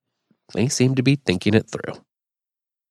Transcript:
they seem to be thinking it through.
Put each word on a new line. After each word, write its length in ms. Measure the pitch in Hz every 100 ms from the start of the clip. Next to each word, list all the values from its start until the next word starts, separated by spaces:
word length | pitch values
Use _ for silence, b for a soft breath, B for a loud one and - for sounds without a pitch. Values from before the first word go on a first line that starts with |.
| _ _ _ _ _
they 140 | - 123
seem 260 | - 127 131
to 60 |
be 140 | 127 139
thinking 380 | - 90 104
it 140 | 110 -
through. 340 | - - - _ _ _ _ _ _ _ _ _